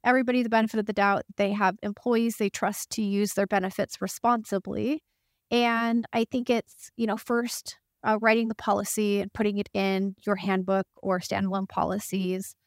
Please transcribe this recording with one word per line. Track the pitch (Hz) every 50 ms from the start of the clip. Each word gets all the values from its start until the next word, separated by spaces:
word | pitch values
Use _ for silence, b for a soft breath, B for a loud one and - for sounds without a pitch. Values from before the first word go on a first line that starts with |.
| -
everybody | 240 247 262 254 240 247 247 240
the | 226
benefit | 226 226 220 220 - 220
of | 208
the | 214 214
doubt. | 202 202 202 196 - - _ -
They | - 202 196 202
have | 208 208 185 190 -
employees | - 208 202 - - 247 240 226 233 233 220
they | - 214 196
trust | - - - 190 202 - - _
to | - -
use | 220 202 196 202 208 202 -
their | - 202
benefits | 190 - 196 185 190 - - 196 - - -
responsibly. | 185 190 - - - 233 240 233 220 - - 196 - 196 202 208 214 240 302 320 _ _ _ _ _ _ _ _ _ _
And | 233 240 240 233 233 226 233 233 233 240 220 - -
I | 233 226
think | _ - 254 240 -
it's, | 240 233 - _ - - - - _
you | - 233
know, | 214 202
first, | 220 - - 240 233 240 240 - - - - - _ _ _ _ _ -
uh, | 214 214 208
writing | 214 226 220 233 233
the | 226 220
policy | - - - 202 202 202 - - - 214 208 202 202
and | 196 202
putting | _ - 220 208 202
it | 202 202 - _
in | 196 196 196 190 190 196 196 190 _ _
your | 208 208
handbook | 190 180 196 190 185 185 185 196 190 190 _ _ - -
or | 190 185 185
standalone | - - 196 196 196 190 190 196 190 -
policies | - - 160 160 185 208 - - - 196 190 180 185 185 196 - - _ _